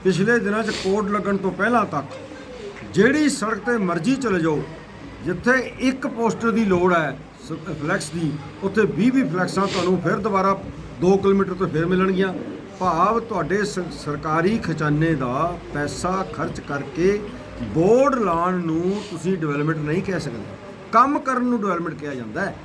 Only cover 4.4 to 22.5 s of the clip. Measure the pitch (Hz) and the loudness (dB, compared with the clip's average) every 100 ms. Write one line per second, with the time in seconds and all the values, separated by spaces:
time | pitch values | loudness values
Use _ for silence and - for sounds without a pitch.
4.4 | 160 147 - - - - - - 135 180 | 2 0 -4 -12 -16 -16 -16 -10 -6 -2
5.4 | 240 262 233 - 262 262 277 220 233 185 | 2 2 2 0 0 0 -4 0 0 2
6.4 | 233 226 214 180 180 170 151 151 - - | 0 2 4 4 6 4 2 -4 -14 -18
7.4 | - 160 160 156 143 196 - 165 165 - | -12 -10 -8 -6 -2 -2 -2 -4 -2 -4
8.4 | - - 196 196 196 - 226 254 208 170 | -10 -6 -2 2 2 4 4 4 2 0
9.4 | 180 - 196 190 175 185 160 220 208 196 | -2 0 0 0 0 2 2 0 0 2
10.4 | 190 196 - - - - 175 196 196 196 | 2 0 -4 -12 -14 0 4 4 4 4
11.4 | 190 180 190 151 175 185 190 185 190 180 | 2 0 -2 0 2 2 2 2 0 -2
12.4 | - - - - 185 160 190 226 226 208 | -8 -10 -14 -4 -2 2 4 2 0 -4
13.4 | 151 196 202 - 165 143 - 147 160 156 | 0 0 0 -2 -6 -8 -6 -6 -2 2
14.4 | 175 226 220 151 156 147 165 156 127 131 | 2 2 0 0 2 4 4 2 0 0
15.4 | 165 175 - 147 143 143 175 190 185 - | 0 -2 -8 -6 -4 -2 -2 -2 -2 -4
16.4 | 165 156 - 143 - 135 180 208 208 - | -6 -6 -6 -6 -6 0 2 2 -4 -12
17.4 | - - 117 101 180 233 277 269 202 165 | -12 -8 -4 2 6 6 6 4 2 2
18.4 | 175 185 170 160 175 202 196 165 180 190 | 2 0 0 0 0 -2 -4 -6 -2 0
19.4 | 156 147 147 151 147 165 196 180 143 113 | 0 0 0 0 0 -2 0 -4 -4 -8
20.4 | 98 - - - - 220 262 294 - 254 | -10 -14 -16 -16 2 4 6 4 0 0
21.4 | 247 240 202 175 170 147 147 135 113 117 | 0 0 0 -2 -2 -6 -8 -8 -8 -4
22.4 | 190 | -6